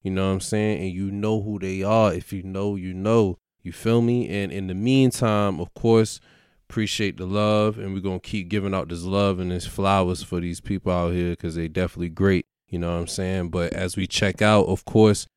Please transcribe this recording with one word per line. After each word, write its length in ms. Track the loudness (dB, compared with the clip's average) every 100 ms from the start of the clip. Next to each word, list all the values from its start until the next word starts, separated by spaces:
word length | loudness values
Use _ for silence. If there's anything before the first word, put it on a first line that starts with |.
you 80 | -4
know 160 | -2 0
what 60 |
I'm 60 | -2
saying? 420 | -2 -2 0 -2
And 100 | -4
you 160 | -6 -6
know 320 | -4 -2 -2
who 160 | -2 -6
they 240 | -4 -4
are 320 | 2 4 4
if 180 | 0 -6
you 120 | -10
know, 320 | -8 -4 -4 -4
you 180 | -6
know. 440 | -4 2 4 2 -2 _ _
You 120 | -14
feel 300 | -4 2 2
me? 260 | 4 2 -2
And 240 | -4 -4
in 160 | -6 -6
the 60 |
meantime, 840 | -2 2 4 4 2 0 2 0 -2
of 160 | -8
course, 460 | -2 4 6 4 -4 _ _ _ _ _
appreciate 480 | -4 -2 -2 -4 -4
the 80 | -4
love, 520 | 0 2 4 2 -2
and 140 | -6
we 80 | -4
gonna 180 | -4 -4
keep 300 | -6 -6 -2
giving 260 | -2 -2
out 140 | -4 -4
this 140 | -6
love 360 | -2 2 2 0
and 120 | -2
this 160 | -4 -6
flowers 560 | -2 2 4 2 -2
for 180 | -4 -4
these 200 | -4 -8
people 300 | -6 -4 0
out 220 | 0 0
here 240 | 0 -2 -4
'cause 180 | -6
they 140 | -6 -4
definitely 400 | -2 -4 -4 -8
great, 380 | 2 2 2 -2 _ _
you 100 | -6
know 140 | -2
what 80 | -4
I'm 60 | -4
saying? 440 | -4 -4 -2 -2
But 220 | -2 -2
as 220 | -4 -4 -4
we 100 | -4
check 340 | 0 0 2
out, 260 | 4 6 4
of 180 | 0
course 420 | 0 6 6 6 -2